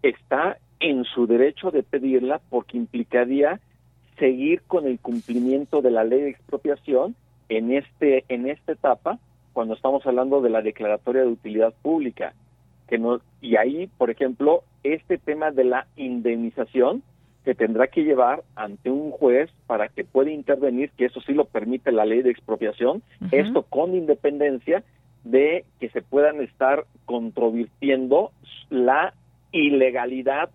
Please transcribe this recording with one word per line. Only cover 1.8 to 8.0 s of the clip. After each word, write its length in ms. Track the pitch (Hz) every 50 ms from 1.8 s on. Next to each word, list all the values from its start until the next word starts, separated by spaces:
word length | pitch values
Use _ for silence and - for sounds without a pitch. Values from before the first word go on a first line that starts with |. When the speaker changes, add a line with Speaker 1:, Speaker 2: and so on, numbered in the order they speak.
| -
Speaker 1:
pedirla 560 | _ - 139 127 135 131 127 123 127 147 156 _ _
porque 280 | - 120 113 - - 120
implicaría 840 | 117 113 - 120 117 _ - 123 123 123 135 139 143 147 175 214 _ _ _ _ _ _ _ _ _ _ _ -
seguir 420 | 147 131 131 127 135 151 170 175 _ _
con 200 | 190 175 151 135
el 120 | 127 -
cumplimiento 800 | _ 127 120 117 - - 117 123 123 127 131 139 147 139 - 151
de 100 | 131 127
la 120 | 120 113 110
ley 180 | 113 123 135
de 80 | 147 143
expropiación 840 | 131 _ _ - - 139 _ 156 - - _ - 139 127 143 196 240 _ _ _ _ _ _ _
en 220 | 110 110 113 117
este, 540 | 127 139 - - _ _